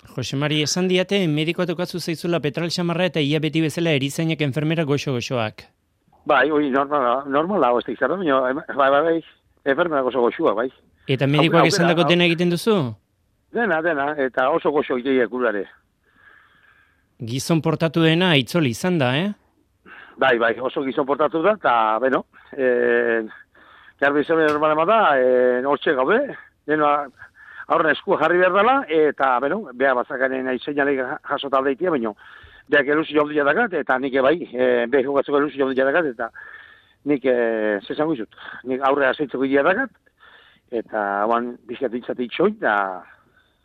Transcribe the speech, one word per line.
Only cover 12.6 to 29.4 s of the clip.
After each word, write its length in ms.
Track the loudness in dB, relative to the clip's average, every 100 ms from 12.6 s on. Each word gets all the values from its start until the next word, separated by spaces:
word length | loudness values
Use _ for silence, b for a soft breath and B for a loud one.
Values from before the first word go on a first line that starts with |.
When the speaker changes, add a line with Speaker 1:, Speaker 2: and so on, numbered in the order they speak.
| 0 0 0 -6 _ _ _ _ _
Speaker 2:
Dena, 300 | -4 0 0
dena, 320 | 0 -2 -2 -2
eta 320 | -2 0 0
oso 200 | 0 0
goxo 240 | 0 -2 -2
egitea 320 | 0 0 0
kurare. 400 | 0 -2 -2 -6 -14 _ _ b b b b b b b b b b b -14
Speaker 1:
Gizon 400 | -8 -8 -2 0
portatu 400 | 0 -2 -2 2
dena 300 | 2 4 4
itzoli 380 | 2 2 0 0
izan 220 | -2 -2 0
da, 140 | 0 0
eh? 160 | -4 -8 _ _ _ _ -20 B B -2
Speaker 2:
Bai, 200 | 0 2
bai, 140 | 0 0
oso 220 | -4 -4
gizon 220 | -4 -2 -2
portatu 340 | 0 0 2
da, 100 | 0
eta, 200 | 2 2 2 2 2
bueno, 260 | 0 0 -4 b b
eh, 720 | -2 0 2 2 2 2 -2 -4 B -20 b b b b -2
garbi 200 | 0 2
izan 160 | 2 2
behar 380 | 2 2 0 2
bada, 220 | 2 4 4 4
eh, 440 | 4 4 2 2
hortxe 300 | 0 0 0
gaude, 240 | 0 2 0 -2 -10 B _ -4
dena 240 | 0 2 0 -4 -14 B B B B B
aurren 260 | 0 2
eskua 260 | 0 0 0
jarri 180 | 2 4
behar 140 | 4
dela, 200 | 4 2 2 0
eta, 500 | 2 2 2 0 0